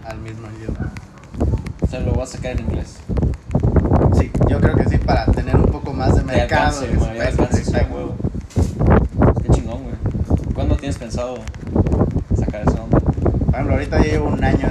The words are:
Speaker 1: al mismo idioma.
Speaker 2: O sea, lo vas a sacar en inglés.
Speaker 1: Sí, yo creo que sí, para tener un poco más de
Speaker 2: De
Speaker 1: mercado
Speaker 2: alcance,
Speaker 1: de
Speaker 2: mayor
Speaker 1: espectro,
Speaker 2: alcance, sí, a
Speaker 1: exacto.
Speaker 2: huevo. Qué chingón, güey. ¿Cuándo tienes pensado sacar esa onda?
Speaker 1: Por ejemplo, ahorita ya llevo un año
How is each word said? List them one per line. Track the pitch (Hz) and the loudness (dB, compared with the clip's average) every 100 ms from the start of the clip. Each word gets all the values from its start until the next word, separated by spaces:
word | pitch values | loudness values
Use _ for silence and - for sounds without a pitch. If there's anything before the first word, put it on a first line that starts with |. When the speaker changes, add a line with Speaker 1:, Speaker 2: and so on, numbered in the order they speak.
| 113 | -12
Speaker 1:
al | 110 | -12
mismo | 110 110 110 110 | -12 -14 -14 -12
idioma. | 110 - - - - - - - - - - - | -10 -8 -8 -10 -18 -20 -12 -4 -2 -2 -4 -4
Speaker 2:
O | - | -4
sea, | 127 | -2
lo | 110 | -2
vas | 113 127 | -2 -2
a | 131 | -8
sacar | 127 | -6
en | 120 | -4
inglés. | 113 127 - - - - - - - - - - - - - - | -4 -6 -6 -12 -6 -2 0 -2 -4 0 4 4 4 4 6 4
Speaker 1:
Sí, | - - - | 2 2 2
yo | - | 4
creo | - - | 4 4
que | - | 4
sí, | - | 2
para | - - - | 2 2 2
tener | - - - | 0 2 2
un | - | 2
poco | 147 143 | 0 -4
más | 131 131 - | -2 2 2
de | |
Speaker 2:
De | |
Speaker 1:
mercado | - 135 151 151 147 | 2 0 2 2 2
Speaker 2:
alcance, | 143 131 | 0 0
Speaker 1:
de | 127 | 0
Speaker 2:
mayor | 117 113 | 0 0
Speaker 1:
espectro, | 127 123 - | -2 0 2
Speaker 2:
alcance, | - | 0
sí, | - - | 0 0
a | |
Speaker 1:
exacto. | - - | 0 -2
Speaker 2:
huevo. | - - - - - - - - - - - - - - | -8 -6 -6 -6 -4 -2 -2 0 4 4 2 2 2 4
Qué | - | 2
chingón, | - - 123 | 0 0 -8
güey. | - - - - - - - | -8 -6 -4 -4 0 -2 -2
¿Cuándo | - 127 - | -2 0 0
tienes | 139 - | -2 -6
pensado | 117 120 123 120 110 - - - - - - - - - | -6 -6 -6 -8 -12 -12 -4 0 0 2 0 -2 -2 -2
sacar | - 214 | -2 -2
esa | - - | -2 -2
onda? | - - | 0 2
Speaker 1:
Por | - - - - - | 2 0 0 0 0
ejemplo, | 123 143 | 0 0
ahorita | 131 151 156 | -2 0 0
ya | - | 2
llevo | - - | 2 0
un | - | 0
año | 135 - 135 | 0 2 0